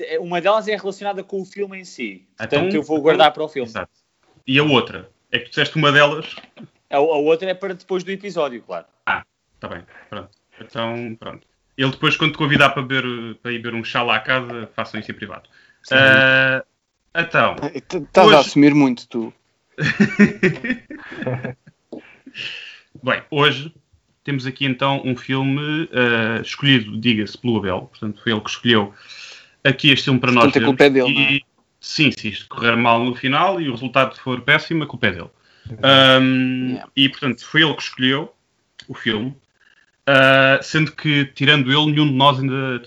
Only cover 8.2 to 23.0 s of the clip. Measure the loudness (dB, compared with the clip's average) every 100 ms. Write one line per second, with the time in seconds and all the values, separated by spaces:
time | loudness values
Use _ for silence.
8.2 | -10 -6 -6 -8 -14 -14 -14 _ -8 -8
9.2 | -10 _ _ _ -16 -16 -20 -20 -18 -18
10.2 | -18 _ _ -20 -16 -10 -8 -8 -12 -14
11.2 | -16 -18 _ _ _ -4 -4 -2 -2 -2
12.2 | -2 -2 0 2 2 0 -4 -4 -6 -8
13.2 | -12 -12 -10 -10 -8 -8 -6 -4 -2 -2
14.2 | -2 -4 -4 -12 -12 -10 -10 -10 -12 -12
15.2 | -14 -16 _ _ _ _ 0 4 6 6
16.2 | 6 4 2 -2 -6 _ _ _ _ -6
17.2 | -2 0 0 -2 -8 -8 -10 -10 0 6
18.2 | 8 8 6 4 6 6 4 0 -8 -10
19.2 | -10 -12 _ _ _ -6 -2 0 0 4
20.2 | 2 2 -2 -2 -8 -10 -12 -20 -16 -12
21.2 | -8 -8 -10 -16 _ _ _ -20 -20 _
22.2 | -20 -16 -14 -16 -20 -20 _ -10